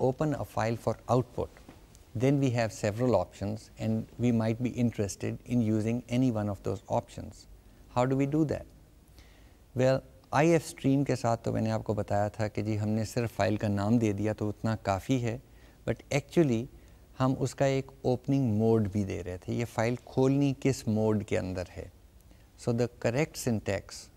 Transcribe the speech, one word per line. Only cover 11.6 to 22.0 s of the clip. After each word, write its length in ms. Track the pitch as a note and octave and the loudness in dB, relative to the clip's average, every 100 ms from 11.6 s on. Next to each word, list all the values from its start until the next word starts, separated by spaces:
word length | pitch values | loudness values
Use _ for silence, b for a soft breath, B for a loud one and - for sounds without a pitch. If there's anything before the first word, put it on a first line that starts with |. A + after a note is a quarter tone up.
| A2 | 0
आपको 240 | A2 G#2+ | -2 -2
बताया 360 | G#2+ G2+ G2+ G#2 | -2 0 0 0
था 180 | - G#2+ | -2 -4
कि 140 | - | -2
जी 140 | G#2 G#2+ | -2 -2
हमने 280 | G#2 A2 G#2+ | 0 -2 -2
सिर्फ 300 | B2+ A#2 - | -2 -4 0
फाइल 220 | G2+ G#2+ | 0 2
का 100 | G#2+ | 0
नाम 300 | G2+ G2+ A#2+ | 0 2 4
दे 120 | A2+ | 2
दिया 200 | G2+ G#2+ | 0 -2
तो 140 | G#2+ G#2+ | -2 -4
उतना 260 | - A2+ A2 | -4 -4 -2
काफ़ी 420 | - G2 - C3 | -2 -2 0 -2
है, 220 | A#2 A#2+ - b b b - | -2 -6 -12 b b b -6
but 120 | B2+ - | -6 -2
actually 500 | C#3 - F3+ D3+ A2+ C3 B B B B - | -4 0 2 4 2 -2 B B B B -2
हम 160 | C3 | 0
उसका 320 | C3 C3+ - C#3 | 0 -2 0 0
एक 260 | C3+ C3+ - B2+ | 0 -4 -4 -2
ओपनिंग 520 | B2 - C#3 B2+ G#2 | -2 0 2 2 4
मोड 280 | A2+ A2+ G#2 | 4 4 4
भी 120 | G#2 | 0
दे 180 | G2 F#2 | -2 -4
रहे 160 | F2 F#2 | -8 -10
थे, 180 | - A#2 | -6 -4
ये 100 | A#2+ | -4
फाइल 320 | - A2+ B2 - | -2 -2 -2 -4
खोलनी 460 | - C3 C#3 C#3+ | 2 2 4 2
किस 340 | C3+ C#3 B2 A2+ | 2 0 0 0
मोड 360 | G#2+ A2 G#2+ | 2 2 0
के 140 | G2 G2 | 0 -2
अंदर 300 | F#2 F#2 F2 | -2 -6 -8
है। 220 | - F#2 - | -12 -16 -18